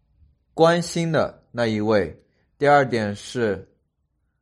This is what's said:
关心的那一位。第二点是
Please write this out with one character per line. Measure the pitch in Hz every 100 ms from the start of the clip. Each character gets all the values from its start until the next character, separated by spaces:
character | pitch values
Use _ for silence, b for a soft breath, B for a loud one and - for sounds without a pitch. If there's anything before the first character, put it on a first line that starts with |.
| _ _ _ _ _
关 | - 165 175
心 | 170 175 165
的 | 143 87 - _
那 | 120 117
一 | 107
位。 | 107 107 80 - _ _ _ -
第 | 143
二 | 143 127
点 | 117 104 101
是 | - 127 110 90 - _ _ _ _ _ _ _